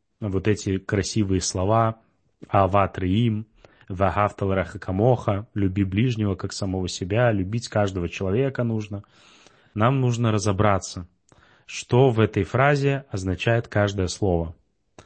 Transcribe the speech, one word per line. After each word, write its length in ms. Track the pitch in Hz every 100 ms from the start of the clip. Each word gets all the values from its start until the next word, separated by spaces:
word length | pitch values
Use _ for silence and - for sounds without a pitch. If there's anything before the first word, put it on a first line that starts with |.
| _ _
вот 280 | 107 95 101
эти 300 | 101 104 95
красивые 600 | - 101 90 110 98 95
слова 600 | - 95 95 113 113 113 _ _ _ _ -
"Аават 500 | 104 95 101 95 -
Реим", 480 | 92 101 120 107 110 _ - _ -
"Ваагавта 580 | 92 95 92 104 - 98
лареха 320 | 95 87 101
камоха", 680 | - 92 117 120 - 98 107
"Люби 320 | 104 98 92
ближнего, 500 | 98 95 127 110 104
как 180 | 95 101
самого 360 | - 98 92 90
себя", 420 | - 90 107 123
любить 380 | 104 92 117 -
каждого 400 | 107 101 92 85
человека 560 | - 95 104 139 131
нужно. 380 | 117 110 101 101 - _ - - - _ _
Нам 260 | 104 113 139
нужно 320 | 127 117 117
разобраться, 720 | 107 101 98 107 98 - - 90 _ _ _ _ _ -
что 420 | - - 123 135
в 120 | 110
этой 240 | 107 107
фразе 600 | 90 120 139 147 139 139 -
означает 580 | 98 95 87 - 117 -
каждое 380 | 104 104 98 90
слово. 480 | - 101 85 82 - _ _ _ -